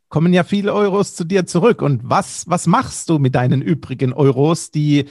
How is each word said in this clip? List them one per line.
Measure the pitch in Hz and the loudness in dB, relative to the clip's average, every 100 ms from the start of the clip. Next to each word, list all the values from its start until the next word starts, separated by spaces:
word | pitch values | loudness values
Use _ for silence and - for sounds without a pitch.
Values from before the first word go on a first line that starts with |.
| - | -4
kommen | 151 175 | 0 2
ja | 180 - | 2 2
viele | 202 202 | 0 0
Euros | 202 202 202 190 - | 0 0 0 -2 -4
zu | 165 | -2
dir | 190 180 | -2 0
zurück. | 175 170 - | 2 2 2
Und | 139 123 117 | 0 -2 0
was, | 165 - - - | -2 -2 -10 -4
was | 170 170 | -2 2
machst | 226 247 - - | 0 0 -8 -2
du | 160 | 0
mit | 131 131 | 2 2
deinen | 123 233 | 0 0
übrigen | 202 151 - 131 131 | 0 -4 -4 -4 -4
Euros, | 127 139 127 147 165 - | 2 2 4 0 0 -4
die, | 156 147 143 139 | -2 0 0 0